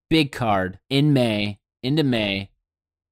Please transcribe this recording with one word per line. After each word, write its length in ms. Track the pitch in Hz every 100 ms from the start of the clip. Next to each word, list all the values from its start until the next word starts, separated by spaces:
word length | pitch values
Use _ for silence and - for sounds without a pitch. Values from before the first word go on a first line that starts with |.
| -
big 220 | 160 147
card, 480 | - 113 98 92 - -
in 240 | 135 151
May, 460 | 135 120 104 104 104 _ _
into 220 | 127 156
May, 480 | 143 117 104 98 98 _ _ _ _ _ _